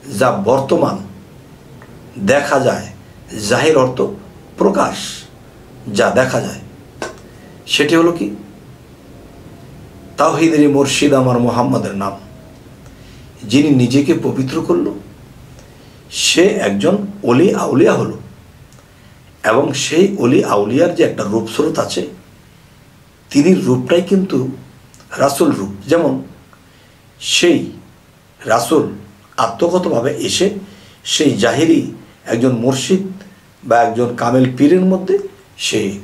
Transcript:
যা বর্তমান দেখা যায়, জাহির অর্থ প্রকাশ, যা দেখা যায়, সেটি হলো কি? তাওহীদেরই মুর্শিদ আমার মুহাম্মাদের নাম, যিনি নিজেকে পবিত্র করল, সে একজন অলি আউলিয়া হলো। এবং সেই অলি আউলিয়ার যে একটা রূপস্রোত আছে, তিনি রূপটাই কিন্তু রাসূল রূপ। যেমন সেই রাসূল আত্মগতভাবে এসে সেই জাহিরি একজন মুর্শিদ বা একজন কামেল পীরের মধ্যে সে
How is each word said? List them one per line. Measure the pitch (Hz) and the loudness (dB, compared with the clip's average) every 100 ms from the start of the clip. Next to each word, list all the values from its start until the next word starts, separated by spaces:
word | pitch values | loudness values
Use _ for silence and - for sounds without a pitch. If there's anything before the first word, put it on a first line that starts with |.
| - 104 | -12 -2
যা | 127 104 98 | 0 0 0
বর্তমান | 131 131 170 - 98 - - - - - - - - - - - - 98 | 0 0 0 0 -4 -12 -18 -20 -20 -20 -20 -20 -20 -20 -20 -20 -6 2
দেখা | 139 - 139 123 | 2 2 0 0
যায়, | 98 98 - - - - 113 101 | -4 -12 -18 -20 -20 -16 -8 -2
জাহির | 123 156 151 | 0 2 4
অর্থ | 127 127 202 - - - - - | 2 0 -6 -6 -18 -20 -20 -2
প্রকাশ, | 196 190 127 - - - - - - - - - - 101 | 0 2 -2 -4 -12 -14 -18 -20 -20 -20 -20 -18 -8 0
যা | 107 101 | 2 2
দেখা | 127 127 98 | 0 -2 -6
যায়, | - - - - - - - - - - - - | -12 -18 -20 -20 -14 -14 -14 -20 -20 -20 -20 -6
সেটি | - 147 165 | -2 2 4
হলো | 170 170 | 2 0
কি? | - - - - - - - - - - - - - - - - - - - - | -6 -8 -16 -20 -20 -20 -20 -20 -20 -20 -20 -20 -20 -20 -20 -20 -20 -20 -20 -2
তাওহীদেরই | 151 143 165 151 147 139 | -2 2 2 4 4 4
মুর্শিদ | 127 - 143 135 | 0 0 2 2
আমার | 127 120 120 | 2 2 0
মুহাম্মাদের | 120 123 120 - 98 | 0 -2 -2 -4 -6
নাম, | 98 - - - - - - - - - - - - - 110 | -8 -8 -18 -20 -20 -20 -20 -20 -20 -20 -20 -20 -20 -18 0
যিনি | 127 151 131 | 2 4 4
নিজেকে | 123 135 143 160 - | 4 2 2 0 0
পবিত্র | 123 131 160 - | -4 -4 -4 -2
করল, | 175 - - - - - - - - - - - - - - - | -2 -2 -6 -16 -20 -20 -20 -20 -20 -20 -20 -20 -20 -14 -4 0
সে | 156 190 202 - | 4 2 2 -2
একজন | 101 147 202 - - 123 | 0 0 0 -4 -6 0
অলি | 123 185 - | 4 4 2
আউলিয়া | - 131 208 - | -2 2 4 2
হলো। | - - - - - - - - - - - - - - 107 | -2 -6 -16 -20 -20 -20 -20 -20 -20 -20 -20 -20 -20 -6 0
এবং | 117 - 127 | 2 0 -2
সেই | - 156 202 202 | -2 2 2 4
অলি | 120 139 - | 2 4 2
আউলিয়ার | 104 101 127 175 170 | 0 0 2 0 2
যে | 156 | 0
একটা | - 101 | 0 -4
রূপস্রোত | 110 104 - 151 151 | -4 -4 -2 -2 -2
আছে, | 107 - - - - - - - - - - - - _ _ | -4 -4 -8 -12 -20 -20 -20 -20 -20 -20 -20 -20 -20 _ _
তিনি | 139 156 185 123 | 2 4 4 2
রূপটাই | 127 - 170 180 | 0 2 0 2
কিন্তু | 196 185 139 131 - - - - - - - | 0 2 -2 -4 -8 -18 -20 -20 -20 -18 -2
রাসূল | 127 - 156 127 | -2 2 0 0
রূপ। | 98 98 131 | -6 -10 0
যেমন | 165 151 131 - - - - - - _ _ _ _ | 2 2 -2 -8 -20 -20 -20 -20 -20 _ _ _ _
সেই | - - 175 147 - - - - _ _ _ _ | -4 0 2 2 -2 -12 -20 -20 _ _ _ _
রাসূল | - 113 - 156 101 98 - - - - | 0 0 2 0 0 -8 -18 -20 -16 -4
আত্মগতভাবে | - - 170 180 175 131 127 - - | -4 -2 0 0 0 -2 -2 -4 -4
এসে | - 190 202 - - - - - | -2 -2 -2 -14 -20 -20 -20 -6
সেই | - 147 107 | 0 0 2
জাহিরি | 117 123 160 160 - - - - - | 0 2 2 2 0 -12 -20 -20 -6
একজন | 117 127 117 | 0 0 0
মুর্শিদ | 123 127 - 190 190 - - - - _ | -2 -2 0 -2 -2 -12 -18 -20 -20 _
বা | 127 117 117 | 0 2 2
একজন | 107 120 - | 0 -4 -2
কামেল | 120 127 127 - | 0 2 2 2
পীরের | 147 185 185 | 4 4 2
মধ্যে | 185 - 403 - - - - - | 0 0 -2 -2 -16 -20 -10 -4
সে | - 101 - | -2 -4 -6